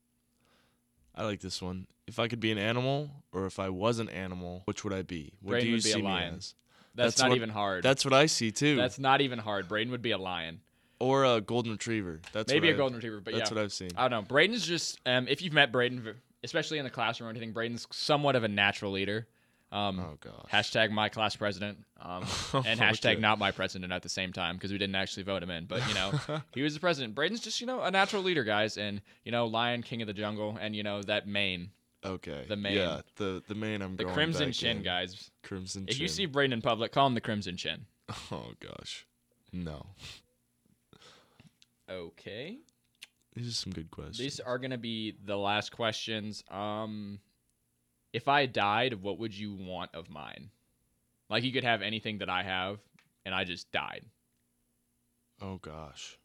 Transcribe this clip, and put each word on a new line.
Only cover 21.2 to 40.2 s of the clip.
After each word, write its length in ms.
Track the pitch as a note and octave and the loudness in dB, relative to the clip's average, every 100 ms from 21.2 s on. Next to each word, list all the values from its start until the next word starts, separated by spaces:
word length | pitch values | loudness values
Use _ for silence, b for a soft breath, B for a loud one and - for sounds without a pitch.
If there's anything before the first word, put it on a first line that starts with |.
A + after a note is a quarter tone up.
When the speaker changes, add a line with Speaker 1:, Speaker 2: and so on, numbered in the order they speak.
| G#2+ - | -2 0
Speaker 2:
president, 440 | G#2 F#2 G#2 G#2 - _ | -2 -2 -6 -8 -18 _
um, 240 | - F2+ - - | -10 -6 -4 -4
Speaker 1:
<laughs> 140 | - | 0
Speaker 2:
and 260 | C#3 A#2+ A2+ | 0 2 4
Speaker 1:
Okay. 120 | G#2+ | 4
Speaker 2:
hashtag 280 | A2 A#2+ G#2+ | 6 4 6
not 200 | A2 G#2+ | 4 4
my 120 | G2+ | 2
president 400 | F#2+ F#2+ F#2+ F2+ | 2 -4 -4 -6
at 120 | F2+ | -6
the 60 | F#2+ | -4
same 220 | - F#2 | -4 -4
time 260 | F2+ F2 F#2 | -2 -4 -4
'cause 140 | F#2+ | -4
we 60 | G2 | -2
didn't 180 | G2 F#2+ | 0 0
actually 280 | F#2+ - | -2 -4
vote 200 | F#2+ F#2+ | -2 -2
him 60 | F2 | -2
in. 160 | E2+ E2+ | -6 -4
But, 200 | F#2 A#2+ | -2 0
you 60 | G2+ | 0
know, 180 | F#2+ | 2
Speaker 1:
<laughs> 400 | C#3 - D3+ - | 0 -2 -6 -6
Speaker 2:
he 80 | - | -2
was 140 | D3 D3+ | -2 0
the 40 | |
president. 340 | F3+ D3+ A#2+ | 0 0 -2
Braden's 280 | G#2+ D#3+ A3+ | 0 0 -2
just, 180 | A3 - | -4 -6
you 80 | A#3+ | -4
know, 140 | B3+ | -2
a 100 | D#3+ | 2
natural 300 | F#3+ G3 G#3 | 4 4 2
leader, 220 | F#3 E3 G#2+ | 2 2 2
guys. 320 | G#2 G#2+ G2+ | 2 2 0
And, 240 | G#2 G2+ b b - | -4 -4 b b -2
you 80 | |
know, 140 | A#2+ A#2 | 0 2
lion, 360 | A2+ A#2+ A#2+ | 2 0 0
king 180 | A2+ A#2 | -4 -6
of 60 | A2 | -6
the 60 | |
jungle, 440 | G2+ G#2 G#2+ G#2+ G#2+ | -2 -2 -2 -4 -4
and, 120 | G#2+ | -4
you 100 | G#2+ | -2
know, 180 | G#2 G2+ | -2 -2
that 240 | G2+ G#2 F#2+ | 0 0 2
mane. 440 | G2+ G2 F#2 F2+ - _ _ G2 | 0 2 0 -6 -14 _ _ -6
Speaker 1:
Okay. 400 | F#2 F2 D2 B1 | -6 -6 -8 -4
Speaker 2:
The 80 | G#2 | -4
mane. 200 | G2+ G2+ | 2 2
Speaker 1:
Yeah, 240 | F2+ D2 - - | 2 -2 -8 -4
the, 260 | G2+ F#2 - | -4 -4 -6
the 80 | G#2 | -6
mane 260 | G#2+ G#2+ | -4 -4
I'm 160 | F#2+ F#2 | -4 -4
Speaker 2:
The 60 | |
Speaker 1:
going 100 | F2+ F#2 | -2 0
Speaker 2:
Crimson 300 | D#3+ E3 C#3 | 0 2 0
Speaker 1:
back 40 | |
Speaker 2:
Chin, 240 | A#2+ A#2+ A2 | 0 -2 -2
Speaker 1:
in. 60 | |
Speaker 2:
guys. 460 | G2 F2+ F2+ F#2+ - _ | -2 -2 -2 -8 -18 _
Speaker 1:
Crimson 420 | - G2 F#2+ G2 F#2+ | -10 -8 -6 -8 -4
Speaker 2:
If 100 | C3 | -2
you 80 | E3+ | -2
Speaker 1:
Chin. 80 | D#3+ | -2
Speaker 2:
see 100 | F#3 | 0
Braden 260 | C3+ C#3 | 2 2
in 80 | A#2 | 2
public, 320 | B2 A2 A2+ | 0 0 0
call 140 | - C#3 | 4 4
him 80 | A#2 | 4
the 60 | |
Crimson 360 | - G#2+ F#2+ F2+ | 0 -2 -2 -4
Chin. 280 | - D#2+ - _ - | -6 -6 -10 _ -12
Speaker 1:
<laughs> 240 | - - | -12 -8
Oh, 200 | D#2 A#1 - | -8 -10 -14
gosh. 440 | - - - - - _ _ _ _ | -14 -12 -12 -14 -16 _ _ _ _
No. 360 | F#2 E2+ D2 - - B B | -6 -6 -6 -12 -16 B B